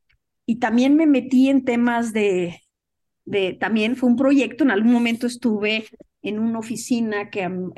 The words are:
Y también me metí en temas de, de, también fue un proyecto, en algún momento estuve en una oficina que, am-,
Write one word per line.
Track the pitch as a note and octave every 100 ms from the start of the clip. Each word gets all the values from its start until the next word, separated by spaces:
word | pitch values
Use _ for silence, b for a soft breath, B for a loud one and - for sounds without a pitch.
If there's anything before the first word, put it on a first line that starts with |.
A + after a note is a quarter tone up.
| _ _ _ _ -
Y | A#3
también | A#3 A#3 C4+
me | D4 D#4+
metí | C4 B3+ B3+ C4
en | C#4
temas | B3+ A#3 A#3+ A#3 A#3
de, | G#3+ G#3 F3+ F3 - _ _ _ _ _ _
de, | - G3+ F#3
también | - F#3+ A3 G#3+ B3+
fue | B3+
un | A#3+
proyecto, | C4+ C#4 A3 -
en | C#4
algún | G3 A3+
momento | A#3+ A#3 A#3 A#3+
estuve | A#3+ B3 G#3 G#3+ A3 A3 - - _
en | G3 G#3+
una | A3+ A3+
oficina | A3 A3 - A#3 A3+ G#3 G#3
que, | G#3
am-, | F3+ F#3 F#3